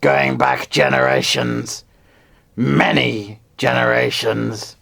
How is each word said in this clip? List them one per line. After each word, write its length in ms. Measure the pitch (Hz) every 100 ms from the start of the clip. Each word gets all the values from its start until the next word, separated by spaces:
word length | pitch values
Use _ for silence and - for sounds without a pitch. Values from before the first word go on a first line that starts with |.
going 360 | 143 139 139 131
back 340 | 90 65 -
generations, 1120 | - 69 65 65 65 - 62 62 58 - - - _ _ _ _ _ _ -
many 840 | 123 143 285 147 123 117 101 107 _ _
generations 1200 | 127 123 120 120 123 - 117 113 113 110 - -